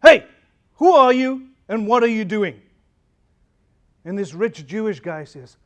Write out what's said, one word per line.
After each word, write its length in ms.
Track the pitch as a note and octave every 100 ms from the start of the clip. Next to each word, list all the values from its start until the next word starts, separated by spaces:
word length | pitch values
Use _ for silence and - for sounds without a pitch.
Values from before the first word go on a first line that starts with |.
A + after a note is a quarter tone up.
Hey, 240 | - G4+ - _ _ _ _
who 180 | _ E4
are 200 | F4 B3+
you 360 | B3+ C4 C4 C4 _ _
and 180 | G#3+ G#3
what 160 | A#3+
are 60 | A#3
you 160 | A3+
doing? 360 | G#3 G#3+ G3 - _ _ _ _ _ _ _ _ _ _ _ _ _ _
And 140 | D#3+ G3
this 160 | G3
rich 320 | D#3 A3+ - C#3+
Jewish 340 | F#3 A3 F3
guy 240 | F3 D#3+
says 320 | D3 - B2 _